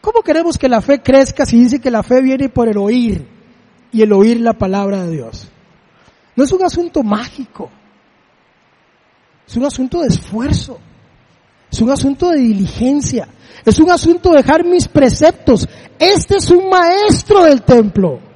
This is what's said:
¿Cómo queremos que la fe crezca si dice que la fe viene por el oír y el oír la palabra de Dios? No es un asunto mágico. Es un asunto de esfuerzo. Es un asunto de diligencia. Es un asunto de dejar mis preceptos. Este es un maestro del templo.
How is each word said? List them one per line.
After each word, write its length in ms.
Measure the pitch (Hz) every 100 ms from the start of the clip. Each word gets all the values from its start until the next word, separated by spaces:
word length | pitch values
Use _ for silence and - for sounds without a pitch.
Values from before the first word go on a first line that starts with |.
¿Cómo 160 | - 466
queremos 360 | 392 311 339 -
que 100 | 262
la 140 | 233
fe 180 | 226 277
crezca 460 | - 269 269 - 269
si 120 | 233
dice 220 | 240 262
que 100 | 262
la 120 | 226
fe 180 | 214 254
viene 300 | 262 262 269
por 180 | - 233
el 80 | 208
oír 500 | 202 247 240 185 - _ _ _ _ _ _
y 120 | 226
el 100 | 214
oír 260 | 196 214 233
la 140 | 233
palabra 520 | 226 196 196 196 196
de 80 | 175
Dios? 360 | 160 - - - _ _ _ _ _ _ _ _ -
No 80 |
es 80 | 269
un 100 | 370
asunto 400 | 359 - 349 320
mágico. 680 | 226 208 247 - 247 - - _ _ _ _ _ _ _ _ _ _ _ _ _ _ _ _ _ _
Es 80 | 233
un 80 |
asunto 380 | 269 - 262 339
de 60 | 277
esfuerzo. 720 | - - 208 277 - - 240 _ _ _ _ _ _ _ _ _
Es 80 | -
un 100 | 226
asunto 380 | 277 277 277 349
de 100 | 320
diligencia. 920 | 240 202 190 - 247 294 247 247 - _ _ -
Es 140 | - 262
un 120 | 320
asunto 420 | 359 320 339 370
de 100 | 311
dejar 200 | 254 320
mis 260 | 349 359 -
preceptos. 760 | - 262 - 302 359 - 220 - - - _
Este 380 | 349 392 - 392
es 140 | -
un 180 | 349 381
maestro 760 | 370 339 381 415 - - 403
del 180 | 330 269
templo. 580 | - 247 214 202 180 127 -